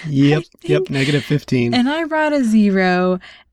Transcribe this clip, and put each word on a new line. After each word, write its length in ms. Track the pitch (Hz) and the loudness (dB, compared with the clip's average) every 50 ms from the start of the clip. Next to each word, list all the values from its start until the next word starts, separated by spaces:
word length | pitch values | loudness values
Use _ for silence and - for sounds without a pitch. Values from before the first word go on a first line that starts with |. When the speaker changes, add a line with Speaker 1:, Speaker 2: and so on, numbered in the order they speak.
Speaker 1:
<laughs> 40 | - | -8
I 40 | 151 | -4
Speaker 2:
Yep, 340 | 135 135 143 143 151 320 339 _ _ _ - | 0 2 4 4 2 0 -2 _ _ _ -4
yep, 160 | 349 370 381 | -2 -2 -2
Speaker 1:
think. 100 | 381 - | 0 -2
Speaker 2:
negative 340 | 139 139 131 147 294 143 - | -2 -2 0 0 0 -2 -2
fifteen. 500 | - 156 139 - - 131 123 120 120 170 | -2 -4 -4 -2 -2 -2 0 0 0 0
Speaker 1:
And 140 | 247 247 | 0 0
I 160 | 269 302 330 330 | 0 -2 -2 -4
brought 280 | 302 320 311 302 302 294 | -4 -2 -2 -2 0 0
a 100 | 285 247 | 0 0
zero, 760 | 220 220 220 208 202 190 190 185 185 180 180 180 185 185 185 - - - - _ _ | 2 2 4 4 4 2 2 0 0 0 0 0 0 -2 -4 -6 -16 -20 -20 _ _